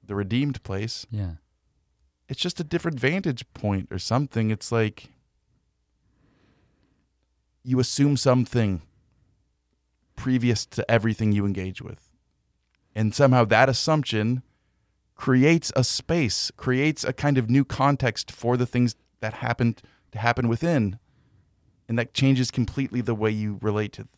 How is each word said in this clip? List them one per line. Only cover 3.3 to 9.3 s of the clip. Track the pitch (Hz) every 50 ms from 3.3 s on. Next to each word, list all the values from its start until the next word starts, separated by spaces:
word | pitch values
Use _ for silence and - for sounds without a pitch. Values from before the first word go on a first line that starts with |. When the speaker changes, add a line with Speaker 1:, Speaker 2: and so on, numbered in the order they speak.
| 131 117 - _ _
Speaker 1:
point | - - 104 101 95 - -
or | - 92
something. | - - 110 127 147 135 - 117 110 110
It's | 110 101 - -
like | 117 113 110 107 104 - - - _ _ _ _ _ _ _ _ _ _ _ _ _ _ _ _ _ _ _ _ _ _ _ _ _ _ _ _ _ _ _ _ _ _ _ _ _ _ _ _ _ _ _ _ _ _ _ _ _ _ _
you | 127 127 127
assume | 123 - - - 143 147 143 127
something | - 139 127 127 120 - - 123 113 101 95 85 - _ _ _ _ _ _ _ _ _